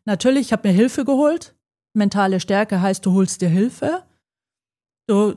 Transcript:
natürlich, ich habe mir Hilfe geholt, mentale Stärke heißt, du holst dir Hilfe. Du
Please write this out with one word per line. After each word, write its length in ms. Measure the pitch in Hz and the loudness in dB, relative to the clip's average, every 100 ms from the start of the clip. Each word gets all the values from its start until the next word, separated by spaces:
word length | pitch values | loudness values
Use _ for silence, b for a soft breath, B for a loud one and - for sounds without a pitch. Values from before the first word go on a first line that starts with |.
| - | -6
natürlich, 400 | 196 247 269 254 | -2 2 2 0
ich 60 | |
habe 160 | 226 202 | -2 2
mir 60 | 180 | 2
Hilfe 300 | 247 - 262 | 2 0 -2
geholt, 500 | 269 294 330 - _ _ _ _ 214 | 2 2 0 -6 _ _ _ _ -2
mentale 460 | 202 202 196 190 | 0 0 0 0
Stärke 400 | - 196 214 190 | 0 -2 0 0
heißt, 240 | 190 190 - | -2 -2 0
du 60 | |
holst 280 | 185 185 - | 0 0 -2
dir 80 | 180 | 0
Hilfe. 540 | 170 226 254 294 349 - _ _ _ _ _ _ _ _ _ - | 2 0 -2 -6 -6 -8 _ _ _ _ _ _ _ _ _ -2
Du 280 | 202 208 | 0 0